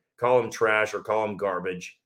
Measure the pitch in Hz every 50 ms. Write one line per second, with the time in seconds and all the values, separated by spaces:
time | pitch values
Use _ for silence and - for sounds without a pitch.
0 | _ _ _ - 120 123 127 127 117 110 110 - 117 110 110 107 107 107 - 101
1 | 90 - 107 110 110 107 104 90 101 98 92 90 87 95 92 87 90 - - _
2 | _